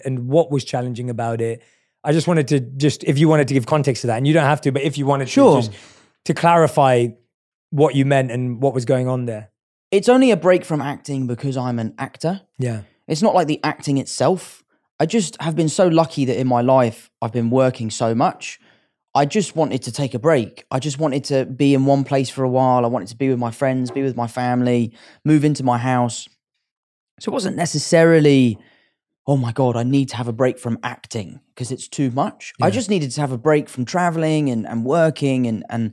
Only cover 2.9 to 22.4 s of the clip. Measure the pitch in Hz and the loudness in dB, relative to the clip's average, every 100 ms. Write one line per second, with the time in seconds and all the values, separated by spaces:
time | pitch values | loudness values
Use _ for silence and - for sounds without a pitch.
2.9 | - - 139 160 156 135 135 113 156 139 | 0 0 2 4 4 4 0 0 0 0
3.9 | 117 120 113 139 160 143 151 143 135 147 | -2 -2 0 2 2 2 2 0 -2 -2
4.9 | 143 139 139 147 269 262 135 113 101 - | -2 -2 -2 0 4 6 6 2 -8 -20
5.9 | _ _ _ - 147 170 170 151 - 135 | _ _ _ -6 0 4 4 4 4 4
6.9 | 123 120 - _ _ _ _ _ 143 151 | 4 0 -4 _ _ _ _ _ 0 2
7.9 | 135 135 139 131 123 123 117 139 127 117 | 2 2 2 0 -4 -4 -2 -2 -2 -2
8.9 | 131 127 127 120 107 104 _ _ _ _ | -2 -2 -4 -6 -10 -14 _ _ _ _
9.9 | 202 240 254 262 185 175 180 180 151 135 | 0 4 4 4 4 4 4 2 -4 -4
10.9 | 139 - 135 127 120 139 131 127 117 110 | -8 -8 -6 -4 -4 -6 -4 -4 -4 -6
11.9 | - 135 - 160 196 _ - 123 110 101 | -8 -12 -6 -6 -6 _ -8 -6 -6 -12
12.9 | _ - 156 214 180 156 151 151 - 147 | _ -8 0 2 2 0 -2 -4 -4 -2
13.9 | 139 - - 135 185 - - _ _ _ | -2 -2 -2 0 0 -6 -20 _ _ _
14.9 | - 160 233 160 - 160 156 160 - 185 | -4 0 0 -2 -6 -4 -2 0 2 4
15.9 | 160 160 - 131 117 127 120 123 131 120 | 4 2 -2 -2 -2 0 0 4 4 2
16.9 | - - _ 117 120 117 131 131 123 110 | -2 -16 _ -6 -4 0 2 2 -2 -8
17.9 | - 117 117 175 - - - _ _ _ | -4 -2 0 0 -2 -12 -18 _ _ _
18.9 | _ _ 135 147 214 170 160 139 123 - | _ _ 0 0 0 -2 -2 -2 -4 -8
19.9 | 113 139 117 147 143 104 - _ 131 151 | -6 -6 -2 0 0 0 -10 _ -6 -4
20.9 | 135 156 139 - 135 127 127 139 135 135 | -4 -2 -2 -2 -2 -2 0 2 4 4
21.9 | 139 131 139 131 - | 2 2 -2 -2 -4